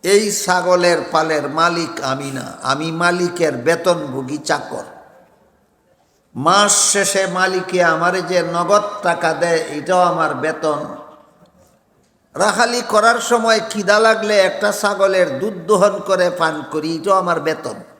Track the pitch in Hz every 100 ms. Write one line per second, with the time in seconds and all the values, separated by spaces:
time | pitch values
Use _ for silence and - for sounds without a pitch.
0 | 180 202 214 - - 180 175 180 175 170
1 | - 160 160 156 139 151 170 170 160 -
2 | 135 135 143 135 - - 131 139 160 160
3 | 175 175 175 - 160 135 147 165 185 165
4 | 147 131 131 147 - 147 - - - -
5 | - - _ _ _ _ _ _ _ _
6 | _ _ _ 120 147 190 208 202 - 202
7 | 196 196 190 180 185 185 - 180 170 160
8 | 175 185 170 180 165 170 175 202 208 -
9 | 180 170 165 151 170 165 156 147 151 180
10 | 175 165 156 139 156 156 160 147 - -
11 | - - _ _ _ _ _ _ _ _
12 | _ _ _ 139 208 202 240 240 - 214
13 | 220 233 - 240 226 220 220 214 190 208
14 | 220 220 214 208 185 - 208 202 202 196
15 | 196 190 170 131 208 185 160 208 202 196
16 | - 185 180 - 160 156 135 156 156 165
17 | 196 190 175 165 156 156 - 104 - -